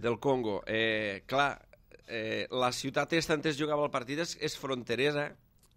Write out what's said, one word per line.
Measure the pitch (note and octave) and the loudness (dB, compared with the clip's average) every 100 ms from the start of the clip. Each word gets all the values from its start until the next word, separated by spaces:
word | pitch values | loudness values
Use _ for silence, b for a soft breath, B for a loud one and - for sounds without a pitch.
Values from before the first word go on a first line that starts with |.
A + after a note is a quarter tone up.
Del | A#2 A#2 | 0 2
Congo. | C#3+ C3 A2+ G2 - | 2 2 2 -2 -2
Eh, | A2 A2+ G#2+ G#2+ G2 - | 0 2 2 0 -4 -2
clar, | C3 C#3+ - - - _ - - | 2 2 0 -12 -20 _ -20 -10
eh, | A#2 A2 G#2+ - | -6 -2 -2 -2
la | B2+ B2 | 2 2
ciutat | B2 C3+ C#3+ D3 | 2 -2 -2 2
esta | E3 D#3 | 2 2
on | D#3 | 0
es | D#3 C#3 | 0 0
jugava | D3+ D3+ | 0 2
el | D3 | 0
partit | C3+ A#2+ D3 | 0 -4 -4
és, | E3+ - | -4 -4
és | D3+ - | -6 -4
fronteresa, | C3+ C3 A#2 A#2 C#3+ D3 D3 - _ _ _ | -4 -4 -2 0 2 2 -4 -8 _ _ _